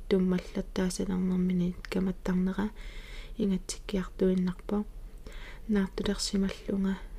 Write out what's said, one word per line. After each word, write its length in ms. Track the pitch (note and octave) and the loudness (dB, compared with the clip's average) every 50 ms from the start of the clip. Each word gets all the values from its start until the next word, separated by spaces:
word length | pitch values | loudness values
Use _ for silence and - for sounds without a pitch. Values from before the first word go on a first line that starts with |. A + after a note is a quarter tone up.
| - | 0
туммаллаттаасалернермини 1700 | - G3+ F#3 F#3 F#3 F#3 F3+ - - - G3 - - - G3 F#3 F3+ - - F#3 F#3+ F#3 F#3 F#3 F#3 F#3 F3+ F3+ F3+ F3+ F3+ F3 F3+ F3+ - | 2 4 4 6 6 4 2 0 -2 -4 -4 -4 -2 0 0 2 2 2 0 0 0 0 2 2 2 4 4 4 4 4 4 2 2 0 -4
каматтарнера 880 | - - - F#3+ F#3 F#3+ F3+ - - G3 F3+ F3+ F#3 F#3+ F#3+ - G#3 G#3+ - - - - - - - - - - - - - | -4 -2 0 0 2 0 -2 -2 0 0 2 2 2 2 2 0 -2 -2 -2 -6 -12 -10 -10 -12 -12 -12 -12 -12 -10 -8 -4
ингатсиккиартуиннарпо 1500 | - G3+ G3 F#3+ F#3 - - - - - - - F#3+ F3+ - - - F#3+ F#3 F#3 F#3 F3+ F3+ F3 - - - G#3 G#3 G#3+ - - - - - - - - - - - - - - - - | 0 2 2 2 0 -2 -4 -8 -8 -6 -4 -2 -2 -2 -2 0 2 4 4 4 4 2 0 -2 -4 -4 -2 0 0 -2 -2 -8 -12 -12 -12 -12 -12 -12 -12 -10 -10 -10 -12 -12 -8 -2
наартулерсималлунга 1300 | A3 G#3 G3+ F#3+ F#3 - - F#3 G3+ G3 - - - - G3 G3 F#3+ - - - - G3+ G3 F#3+ F#3+ F#3+ F3+ - - - | 2 2 4 2 2 0 0 0 0 0 0 0 0 2 2 2 2 0 -4 -4 -2 0 2 2 2 0 0 -4 -8 -10